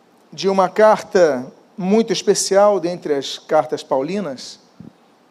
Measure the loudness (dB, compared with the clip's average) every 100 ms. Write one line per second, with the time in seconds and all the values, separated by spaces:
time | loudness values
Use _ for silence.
0 | _ _ _ -6 -2 0 0 4 4 4
1 | 0 2 2 2 -6 -16 _ -8 0 2
2 | 2 -2 -2 -2 0 4 4 2 -2 -6
3 | -4 -4 -4 -12 0 0 0 -6 -4 -4
4 | -2 -6 -8 -10 -16 -20 _ -20 -20 -20
5 | _ _ _